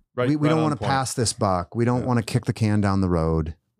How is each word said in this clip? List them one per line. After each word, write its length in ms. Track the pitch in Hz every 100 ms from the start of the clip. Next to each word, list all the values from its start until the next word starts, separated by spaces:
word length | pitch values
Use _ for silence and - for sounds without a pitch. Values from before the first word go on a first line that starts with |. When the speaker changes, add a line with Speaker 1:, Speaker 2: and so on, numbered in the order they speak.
| _ 123
Speaker 1:
right, 140 | 123
Speaker 2:
we, 60 | 151
we 80 | 147
Speaker 1:
right 20 |
Speaker 2:
don't 80 | 160
Speaker 1:
on 40 | 156
Speaker 2:
wanna 100 | 147
Speaker 1:
point. 120 | 131
Speaker 2:
pass 240 | 135 127 -
this 180 | 110
buck. 420 | - 101 90 85 110
We 80 |
don't 180 | 120 123
Speaker 1:
Yeah. 60 | 127
Speaker 2:
wanna 160 | 120
kick 220 | - 123 -
the 80 |
can 260 | - 110 104
down 220 | 101 98
the 80 | 92
road. 460 | 85 80 80 80 - _